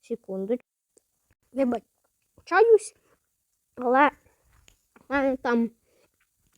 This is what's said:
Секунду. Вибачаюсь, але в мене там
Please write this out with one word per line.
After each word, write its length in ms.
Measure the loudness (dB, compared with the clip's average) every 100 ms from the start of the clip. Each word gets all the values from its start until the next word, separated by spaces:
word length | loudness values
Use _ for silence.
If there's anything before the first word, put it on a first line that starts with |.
Секунду. 560 | _ -14 -12 -10 -6 -8 _ _ _ _ _ _ _ _ _
Вибачаюсь, 1400 | -4 -4 -4 _ _ _ _ _ _ -2 2 6 4 2 _ _ _ _ _ _ _ _
але 360 | -8 -2 2 0 -2 _ _ _ _ _ _ _
в 100 | -20 _
мене 280 | -2 -2 -4
там 340 | -4 -2 -4 _ _ _ _ _ _ _ _